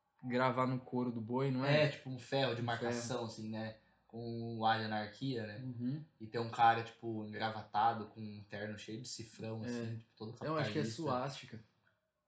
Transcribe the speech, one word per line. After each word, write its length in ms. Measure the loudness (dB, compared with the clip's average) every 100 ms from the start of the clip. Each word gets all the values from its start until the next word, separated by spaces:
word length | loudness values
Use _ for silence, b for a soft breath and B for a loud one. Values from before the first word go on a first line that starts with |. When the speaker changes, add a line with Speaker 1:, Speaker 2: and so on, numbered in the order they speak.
| _ _
Speaker 1:
gravar 420 | 0 4 4 4 2
no 140 | 2
couro 320 | -2 -2 0
do 100 | -2
boi, 300 | -2 0 2
não 120 | 2
é? 200 | 6 6
Speaker 2:
É, 60 | 6
tipo, 200 | 2 -8
um 80 | -8
ferro 380 | 0 2 2 2
de 80 |
Speaker 1:
Um 20 | 0
Speaker 2:
marcação, 520 | 0 0 0 -2 -2
Speaker 1:
ferro. 80 | -4
Speaker 2:
assim, 220 | -6 -6
né? 280 | -4 -6 -8 b b _
Com 500 | -8 -6 -4 -4 0
o 80 | 4
ar 140 | 4
de 60 | 2
anarquia, 600 | -2 -2 -4 -2 -2 -4
né? 160 | -6
Speaker 1:
Uhum. 400 | -8 -4 -2 -2 -6 _
Speaker 2:
E 60 | -6
tem 160 | -4
um 80 | -2
cara, 320 | 6 8 8
tipo, 400 | 2 -6 -4 -4 -4
engravatado 800 | -2 -2 -2 -2 2 4 2 -4
com 120 | -8
um 240 | -10 -10 -10
terno 300 | -8 -6 -6
cheio 200 | -8 -8
de 80 | -8
cifrão, 560 | -10 -12 -8 -6 -6
Speaker 1:
É. 40 | -4
Speaker 2:
assim, 300 | -4 -4 -6
tipo, 140 | -10 _
todo 140 | -10 -6
Speaker 1:
Eu 120 | -2 0
acho 140 | 0
que 80 | 0
é 20 |
Speaker 2:
capitalista. 200 | -2 -2
Speaker 1:
suástica. 600 | 0 0 0 -4 -12 -14 -14 _ _ _ _ _